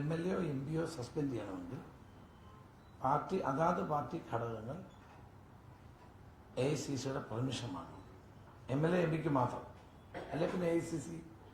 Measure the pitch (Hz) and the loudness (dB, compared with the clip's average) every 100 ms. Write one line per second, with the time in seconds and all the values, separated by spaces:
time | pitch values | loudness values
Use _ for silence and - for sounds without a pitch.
0 | 147 165 175 196 170 135 139 160 160 127 | 2 2 2 2 2 0 0 0 0 -2
1 | 117 160 139 117 101 92 90 131 - - | -2 0 2 0 -2 -6 -6 -8 -8 -14
2 | - - - - - - - - - - | -18 -18 -18 -18 -18 -18 -18 -20 -20 0
3 | 131 147 - 185 - 139 165 185 180 147 | 4 4 4 0 2 4 4 4 2 0
4 | 135 165 - 117 117 113 110 160 - - | 0 -4 -2 -2 0 -2 -6 -8 -10 -16
5 | - - - - - - - - - - | -18 -18 -18 -18 -20 -20 -20 -20 -20 -18
6 | - - - - - 117 135 147 - 135 | -20 -18 -18 -18 -8 0 2 2 0 0
7 | 135 135 - 110 131 113 110 87 - - | 0 -2 -2 0 0 0 -2 -4 -8 -12
8 | - - - - - - - 139 160 180 | -14 -18 -18 -18 -18 -14 0 4 6 6
9 | 165 160 156 139 123 - - - - - | 6 4 4 6 6 2 -6 -14 -18 -18
10 | - - - 147 175 185 170 170 - 165 | -12 -10 -4 2 2 4 4 4 2 -2
11 | - 165 - - - | -4 -8 -10 -16 -18